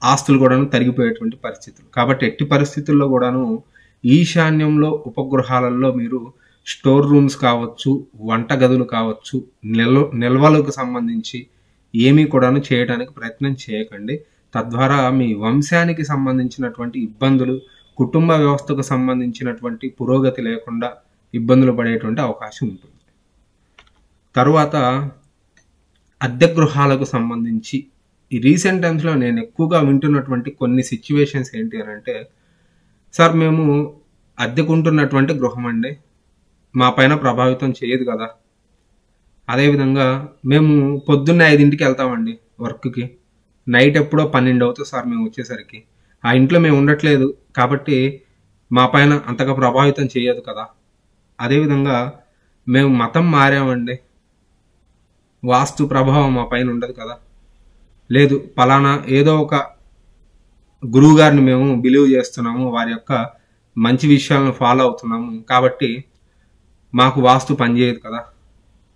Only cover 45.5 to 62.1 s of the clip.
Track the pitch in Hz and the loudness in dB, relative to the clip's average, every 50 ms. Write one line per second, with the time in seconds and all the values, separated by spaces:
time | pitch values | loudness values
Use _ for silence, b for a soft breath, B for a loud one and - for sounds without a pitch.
45.5 | 123 - - _ - 110 - _ _ _ _ _ _ _ - 117 123 127 135 135 | -14 -16 -16 _ -20 -20 -20 _ _ _ _ _ _ _ -2 2 2 4 4 4
46.5 | 175 170 165 156 147 139 143 147 147 147 165 151 143 131 131 143 139 - _ _ | 4 4 4 4 4 4 4 2 2 2 2 2 2 2 2 0 -4 -8 _ _
47.5 | - 131 123 127 139 135 - 151 139 127 131 139 139 - _ _ _ _ _ _ | -4 -2 -2 0 0 -2 -2 -2 0 0 0 -2 -4 -8 _ _ _ _ _ _
48.5 | _ _ _ - 120 127 127 127 - 143 143 143 143 143 - 123 120 110 131 135 | _ _ _ -2 2 2 2 4 4 4 4 4 4 2 -2 -6 -6 -4 -2 -2
49.5 | 131 131 131 120 123 131 143 143 139 - 139 127 - 123 120 123 120 123 - 117 | 0 0 0 2 2 2 2 2 2 0 -2 -4 -2 -2 -2 -2 -2 -4 -6 -12
50.5 | 104 107 113 - _ _ _ _ _ _ _ _ _ _ _ _ _ - 120 123 | -12 -14 -14 -16 _ _ _ _ _ _ _ _ _ _ _ _ _ -6 -4 0
51.5 | 139 147 156 147 143 139 139 139 127 120 123 135 - - _ _ _ _ _ _ | 0 0 0 0 0 0 0 -2 -2 -2 -4 -6 -10 -16 _ _ _ _ _ _
52.5 | _ _ _ 127 123 135 139 139 127 120 117 113 - 165 175 170 156 143 135 139 | _ _ _ 0 0 2 2 2 2 0 0 0 0 0 0 2 2 2 2 2
53.5 | 139 139 135 131 127 123 120 123 127 - _ _ _ _ _ _ _ _ _ _ | 2 0 0 -2 -2 -4 -6 -8 -10 -12 _ _ _ _ _ _ _ _ _ _
54.5 | _ _ _ _ _ _ _ _ _ _ _ _ _ _ _ _ _ _ - 123 | _ _ _ _ _ _ _ _ _ _ _ _ _ _ _ _ _ _ -2 0
55.5 | 127 127 139 139 - - 147 139 135 135 131 135 139 147 139 135 127 123 117 - | 0 0 0 0 -2 -4 -2 0 0 0 2 2 4 4 2 2 0 -2 -2 -4
56.5 | 123 120 127 123 120 120 123 127 127 117 110 120 120 - _ _ _ _ _ _ | -4 -4 -2 -4 -4 -6 -6 -8 -10 -12 -16 -16 -18 -18 _ _ _ _ _ _
57.5 | _ _ _ _ _ _ _ _ _ _ _ - 123 135 143 135 139 143 - - | _ _ _ _ _ _ _ _ _ _ _ 0 2 4 4 4 2 0 -4 -4
58.5 | - 123 123 131 135 139 139 139 143 139 - 127 131 139 143 156 156 151 151 151 | -2 2 2 4 4 4 2 2 0 -2 -2 0 0 2 4 4 2 2 0 -2
59.5 | 151 139 139 - - _ _ _ _ _ _ _ _ _ _ _ _ _ _ _ | -2 -4 -4 -6 -12 _ _ _ _ _ _ _ _ _ _ _ _ _ _ _
60.5 | _ _ _ _ _ _ - 117 113 131 143 156 151 156 156 151 143 143 135 131 | _ _ _ _ _ _ -4 2 6 8 8 10 10 8 8 6 6 4 4 4
61.5 | 127 127 135 139 127 117 123 127 131 143 143 135 | 4 2 2 0 0 0 2 2 4 4 4 4